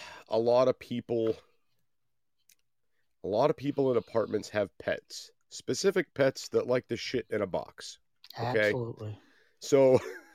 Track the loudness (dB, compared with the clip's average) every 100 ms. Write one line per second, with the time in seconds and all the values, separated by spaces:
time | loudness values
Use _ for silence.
0 | -16 -18 -4 0 4 4 4 0 -4 -8
1 | -2 0 0 -2 -8 _ _ _ _ _
2 | _ _ _ _ _ _ _ _ _ _
3 | _ _ -4 2 2 0 -4 0 0 0
4 | -2 -2 -2 -4 -4 -4 -4 -4 -6 -6
5 | -8 -16 -18 _ _ -12 -6 -2 0 0
6 | -2 0 0 0 -2 -2 0 -2 -2 -6
7 | -4 -6 -4 -4 -2 -4 -6 -12 -18 -18
8 | _ _ -20 -8 -2 2 2 0 -4 -8
9 | -12 -14 -18 _ _ _ 2 6 8 6
10 | 2 -8 -10